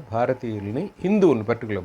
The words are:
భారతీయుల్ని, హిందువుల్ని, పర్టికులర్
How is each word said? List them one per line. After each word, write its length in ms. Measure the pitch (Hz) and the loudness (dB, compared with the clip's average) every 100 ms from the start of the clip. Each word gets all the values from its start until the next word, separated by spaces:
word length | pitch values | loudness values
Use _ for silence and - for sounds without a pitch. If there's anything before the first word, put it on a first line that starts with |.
| 147 | -6
భారతీయుల్ని, 720 | 110 123 127 120 107 101 120 196 - | -2 0 -2 -4 -6 -4 -6 -6 -6
హిందువుల్ని, 400 | 175 214 180 120 107 | 0 4 6 4 0
పర్టికులర్ 340 | 113 117 101 | -4 -2 -4